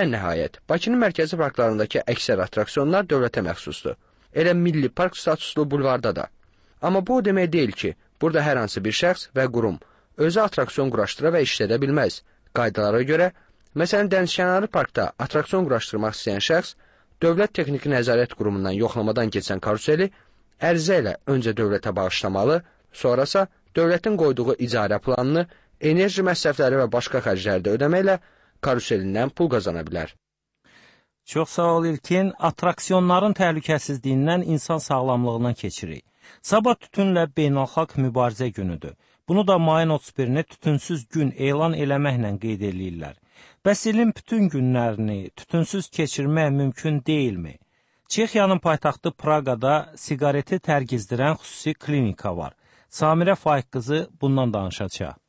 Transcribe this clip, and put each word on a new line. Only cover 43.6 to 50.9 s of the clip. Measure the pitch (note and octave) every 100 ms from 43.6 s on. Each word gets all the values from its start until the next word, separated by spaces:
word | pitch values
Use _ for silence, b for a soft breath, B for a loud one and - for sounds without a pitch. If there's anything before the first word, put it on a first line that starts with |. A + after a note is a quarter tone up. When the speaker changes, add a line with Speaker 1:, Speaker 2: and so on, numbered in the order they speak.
Speaker 2:
Bəs | F#3+ G3+ A3
ilin | A3 A#3
bütün | - - A3+ F#3+
günlərini | D3 B2+ B2+ A#2 G#2+ G#2+ G2+ F#2
tütünsüz | - - E3 E3+ G3 -
keçirmək | - D3+ - C#3 D#3+ D3+
mümkün | C#3 C#3 - D#3 D3 D3
deyilmi? | D#3 B2+ F#2+ D#2+ - _ _ _ _ -
Çexiyanın | - A3 G#3+ G3 F#3
paytaxtı | E3+ D3+ D3+ - F3
Praqada | - D3 D3+ C3+ A#2+ C3 D3+ C#3+ -
siqareti | - C#3 C#3+ C#3+ - F#3
tərgizdirən | - C#3+ B2+